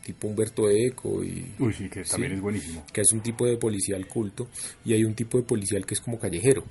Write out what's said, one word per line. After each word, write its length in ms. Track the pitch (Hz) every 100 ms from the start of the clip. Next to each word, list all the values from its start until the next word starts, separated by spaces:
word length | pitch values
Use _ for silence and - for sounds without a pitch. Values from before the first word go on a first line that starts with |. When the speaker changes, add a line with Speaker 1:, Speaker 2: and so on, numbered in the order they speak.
| -
Speaker 1:
tipo 220 | 92 107
Humberto 420 | 107 110 - 107
Eco 540 | 104 123 - 101 98
y 220 | 92 87 90 98
Speaker 2:
Uy, 140 | 123
sí, 140 | 101 95
que 140 | -
también 280 | 87 90 90
Speaker 1:
sí, 40 | 95
Speaker 2:
es 40 |
buenísimo. 440 | 98 104 80 82 76
Speaker 1:
que 80 | -
es 100 | 101
un 80 | 110
tipo 240 | 110 113 120
de 100 | 117
policial 480 | 117 101 92 95 95
culto, 400 | 120 104 - 123 - - - -
y 80 |
hay 100 | 110
un 120 | 110 110
tipo 220 | 113 127
de 40 |
policial 420 | 117 113 98 98 -
que 80 | 101
es 60 |
como 180 | - 113
callejero. 440 | 104 85 117 - -